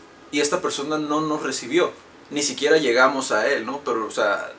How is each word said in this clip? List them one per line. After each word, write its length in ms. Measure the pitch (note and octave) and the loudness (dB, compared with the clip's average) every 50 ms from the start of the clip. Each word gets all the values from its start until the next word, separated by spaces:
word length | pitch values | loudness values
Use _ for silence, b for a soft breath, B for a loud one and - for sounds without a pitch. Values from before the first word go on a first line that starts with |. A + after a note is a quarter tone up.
| - - - - - - | -20 -20 -20 -20 -14 -4
y 80 | C#3+ D3 | 0 0
esta 200 | D3 C#3+ C3+ - | 2 2 0 0
persona 380 | C#3+ C#3+ C#3 C#3 C#3 D3+ D3+ D3+ | -2 -4 -4 -4 -4 -2 -2 -2
no 220 | D3+ D3 D3 D#3 | -2 0 0 0
nos 200 | D#3 D#3 D3+ - | 0 0 -2 -2
recibió, 500 | - C#3 C3 - B2+ A#2 C#3+ F3 D#3+ - - - - - - - - - | -2 -4 -6 -6 -6 0 2 2 2 2 -2 -10 -20 -20 -20 -20 -16 -8
ni 140 | C#3+ D3 C#3 | -4 -4 -2
siquiera 340 | - B2+ - C#3 D3 D#3+ | -2 -2 0 2 4 4
llegamos 540 | D#3 D#3 A#2+ - B2+ C3 C#3 C#3+ C3 - - | 4 4 4 4 6 4 4 4 0 -2 0
a 160 | - G#2+ A2+ | 0 0 2
él, 180 | C3+ C#3+ A#2 A2 | 2 0 -2 -2
¿no? 160 | B2+ C3+ D3 - | -6 -8 -6 -4
Pero, 220 | C3 A#2 A2+ G#2+ | -4 -4 -2 -4
o 60 | G#2 | -4
sea, 420 | - - G#2+ G2+ G2 - - - - | -2 0 0 0 0 -2 -4 -10 -14